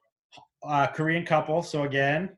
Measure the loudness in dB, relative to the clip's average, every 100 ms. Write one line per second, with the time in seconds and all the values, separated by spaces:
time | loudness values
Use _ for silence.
0 | _ _ _ -20 -20 _ -2 2 2 0
1 | -2 0 2 0 2 -2 -2 -2 -2 0
2 | 2 0 -4